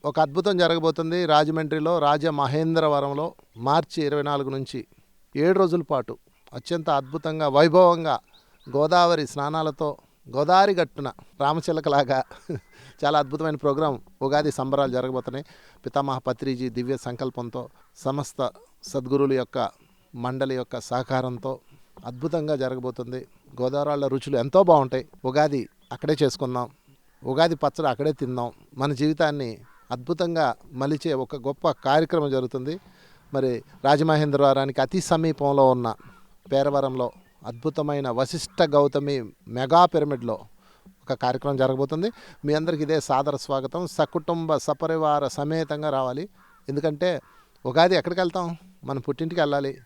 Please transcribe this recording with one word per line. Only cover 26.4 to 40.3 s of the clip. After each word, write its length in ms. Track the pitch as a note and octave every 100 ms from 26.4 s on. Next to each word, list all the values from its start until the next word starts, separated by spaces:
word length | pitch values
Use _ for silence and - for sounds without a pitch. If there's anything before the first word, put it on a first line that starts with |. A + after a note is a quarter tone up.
| B2+ B2+ A#2+ _ _ _ _ _
ఉగాది 340 | B2+ C3 E3 D#3+
పచ్చడి 320 | C#3+ - D3+
అక్కడే 220 | A#2+ D3
తిందాం, 360 | C#3+ C3 B2 A#2+ - _ -
మన 140 | C#3+
జీవితాన్ని 560 | C3 D3+ D3+ D#3 D3 B2 G#2+ - - _
అద్భుతంగా 560 | B2 B2+ E3 F3 E3 C#3 - -
మలిచే 400 | C3 C#3 D3+ E3+
ఒక 220 | C3+ B2+ C#3+
గొప్ప 340 | B2+ C#3+ E3+ C#3
కార్యక్రమం 460 | C3+ D3 D#3+ E3+ D3
జరుగుతుంది. 440 | C3 B2+ C3+ C3 F3 - _ - - _
మరి 180 | C#3 C3 A#2 - -
రాజమహేంద్రవరానికి 960 | C3+ D3 D#3+ D3+ D3+ C#3+ C#3 C3+ C3+ C3+
అతి 200 | C3+ F#3
సమీపంలో 640 | - E3 D#3+ D3+ C#3+ C#3 C3
ఉన్న 180 | B2+ A#2 G#2+ - - - - -
పేరవరంలో 640 | C3+ C#3+ C#3+ C3+ B2+ A#2+ - _ _ A2
అద్భుతమైన 640 | A#2 D#3 D3+ D3 C#3+ C3+
వశిష్ఠ 520 | A#2+ C3+ E3+ - - D#3+
గౌతమి 420 | C#3+ C#3+ C#3+ C#3+ C#3 A2 - -
మెగా 340 | A#2+ C3 E3 F3
పిరమిడ్లో 500 | E3 D3 C3 A#2